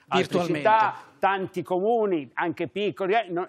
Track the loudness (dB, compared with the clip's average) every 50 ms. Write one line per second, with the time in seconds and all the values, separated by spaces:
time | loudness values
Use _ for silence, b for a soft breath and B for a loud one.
0 | b b 0 0 0 2 0 -2 0 0 -2 2 4 4 4 6 4 2 0 -4
1 | -14 -20 _ _ 0 0 0 0 -2 -4 -6 -8 -4 -2 -2 0 2 2 2 2
2 | 2 2 0 -2 -4 -6 _ -4 -4 -4 -2 -4 -6 -6 -4 -4 -4 -4 -2 -4
3 | -2 0 0 0 0 -2 -4 -6 -6